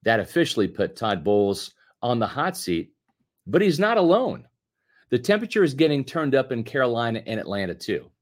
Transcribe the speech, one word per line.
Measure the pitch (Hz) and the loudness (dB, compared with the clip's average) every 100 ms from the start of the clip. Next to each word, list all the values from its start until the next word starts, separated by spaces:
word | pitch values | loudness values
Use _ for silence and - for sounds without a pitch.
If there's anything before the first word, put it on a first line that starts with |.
That | - 113 | 2 0
officially | 104 - 160 - 95 | 2 0 0 2 0
put | - 92 - | 0 -4 -2
Todd | 113 98 | -2 -2
Bowles | 76 104 101 98 - _ _ _ | 2 2 2 0 -8 _ _ _
on | 117 120 | -2 0
the | 107 | -2
hot | 135 165 180 | -2 -4 -4
seat, | - 85 82 _ _ _ _ _ - | -4 -4 -4 _ _ _ _ _ -2
but | 151 | 2
he's | 202 151 | 2 2
not | 208 226 | 2 4
alone. | 175 196 262 - - _ _ _ _ _ _ | 4 4 2 -6 -14 _ _ _ _ _ _
The | 123 | -4
temperature | - 208 226 214 | 2 0 0 2
is | 175 | 2
getting | 135 160 143 | 4 2 2
turned | 131 170 151 | -2 -4 0
up | 135 131 | 2 0
in | 123 | -4
Carolina | 113 143 127 117 117 110 | -4 0 0 0 -2 -4
and | - 110 | -6 -8
Atlanta | - 101 92 85 | -4 -4 -4 -6
too. | - 95 - _ | -4 -6 -6 _